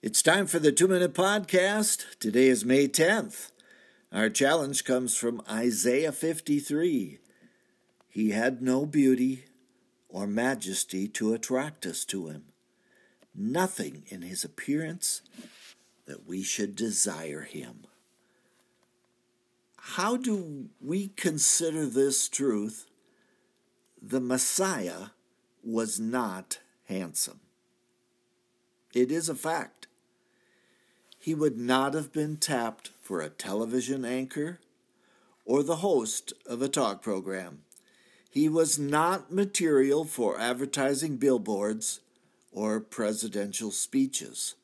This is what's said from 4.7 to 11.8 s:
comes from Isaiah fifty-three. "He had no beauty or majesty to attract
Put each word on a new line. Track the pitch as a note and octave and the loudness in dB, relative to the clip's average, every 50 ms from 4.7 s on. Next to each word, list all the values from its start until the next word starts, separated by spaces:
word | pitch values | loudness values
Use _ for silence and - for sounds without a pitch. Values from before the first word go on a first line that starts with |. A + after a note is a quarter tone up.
| C#3 B2+ - | -2 -4 0
comes | - B2+ B2+ B2+ A#2+ - | 2 2 2 2 0 -2
from | - - A#2 A#2+ A2+ - - | 0 0 -2 -2 -4 -6 -4
Isaiah | A2 A2+ A#2 B2 A2+ G2 F2+ A#2+ B2 C3+ D#3 D#3 | -4 0 0 2 2 2 2 2 2 4 2 0
fifty-three. | C#3+ - - D#3+ E3 D#3+ - - D3 D3 C#3+ - D3 D3+ E3 F3+ D#3+ B2+ G2 D#2 C#2+ - _ _ _ _ _ - _ _ _ _ _ _ _ _ _ _ _ _ | -2 -2 -2 -2 -2 -2 -2 0 0 0 0 -2 -2 0 2 2 2 0 -2 -4 -8 -16 _ _ _ _ _ -20 _ _ _ _ _ _ _ _ _ _ _ _
"He | _ G#2+ A2 G#2+ | _ 0 0 2
had | G2+ G#2+ A#2 B2+ C3 A#2+ | 2 2 2 0 0 0
no | B2 B2+ B2+ C3 C#3+ D3+ | 0 0 0 0 0 0
beauty | D3 D3+ C#3 C3 C3 B2+ B2+ C3 C3 C3 - - _ _ _ _ _ _ _ _ _ _ _ _ | 2 4 6 6 6 6 4 0 0 -4 -10 -20 _ _ _ _ _ _ _ _ _ _ _ _
or | - F#2 G2+ | -8 -6 -4
majesty | G2+ G2+ A2 A#2+ C3 C3+ A#2 - F#2+ F#2+ F#2 - - - F#2+ G2 G#2 | -2 0 0 2 0 0 -2 -4 -6 -4 -4 -4 -4 -4 -4 -4 -4
to | - - A2 G#2+ A2+ | -4 -2 0 0 0
attract | A2+ A2 - B2+ B2+ C#3 D3+ D3+ _ | 0 -2 -2 -2 -2 -2 -4 -8 _